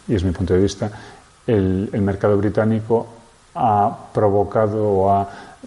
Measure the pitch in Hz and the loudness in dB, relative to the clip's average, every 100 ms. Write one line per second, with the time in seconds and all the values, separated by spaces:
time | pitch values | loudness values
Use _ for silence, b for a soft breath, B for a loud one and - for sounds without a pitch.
0 | - 107 90 82 92 92 98 - 107 107 | -4 -2 0 -2 0 2 2 0 -8 -8
1 | B B B _ - 110 95 92 104 123 | B B B _ -2 0 2 0 -2 -2
2 | 98 98 104 101 104 95 110 110 110 117 | -2 0 0 2 0 0 0 -2 0 -2
3 | 113 - - _ _ - 123 104 107 - | -2 -14 -20 _ _ -2 0 2 0 -2
4 | - - 107 101 95 117 110 107 107 98 | -6 0 2 2 0 0 0 0 0 2
5 | 98 98 98 B B B | 2 2 0 B B B